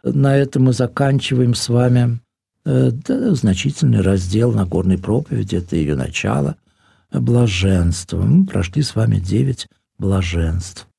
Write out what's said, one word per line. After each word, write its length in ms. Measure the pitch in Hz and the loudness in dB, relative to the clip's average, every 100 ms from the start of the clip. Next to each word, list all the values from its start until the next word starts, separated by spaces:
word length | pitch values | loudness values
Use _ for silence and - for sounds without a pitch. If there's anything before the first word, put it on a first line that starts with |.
на 340 | 127 135 139 139 | -2 0 2 2
этом 280 | 139 135 131 | 2 2 2
мы 80 | |
заканчиваем 800 | 120 123 - 139 139 - 127 123 120 | 2 -2 0 0 0 0 0 0 0
с 120 | - | 0
вами, 520 | 120 123 123 120 120 _ _ _ _ | 2 4 2 2 -2 _ _ _ _
э, 280 | 156 131 127 | -2 0 0
да, 420 | 120 - 269 247 | -2 -4 -2 0
значительный 680 | 151 107 92 143 147 147 110 | 0 0 0 -2 0 0 2
раздел 500 | 95 98 90 107 120 | 2 0 0 0 2
Нагорной 480 | 110 92 92 92 92 | 0 0 0 0 0
проповеди, 560 | - 113 151 117 101 90 | 0 -2 -2 -4 -2 -4
это 200 | 87 82 | -2 -2
её 200 | 73 71 | 0 -2
начало, 640 | 64 - 95 71 71 156 _ _ _ _ _ | -4 -4 -2 0 -2 -6 _ _ _ _ _
блаженство. 1080 | 131 120 120 120 90 95 92 85 82 - 87 | -4 0 2 2 2 2 2 2 -2 -6 -2
Мы 240 | 101 156 190 | 2 4 2
прошли 380 | - 90 - | -2 -4 -2
с 120 | 143 110 | -2 -2
вами 220 | 113 101 | 0 0
девять 500 | 90 110 135 120 - _ _ _ | 0 0 0 -4 -10 _ _ _
блаженств. 880 | 95 95 87 85 82 82 87 - - | -2 -2 -2 -2 -2 -2 -6 -14 -20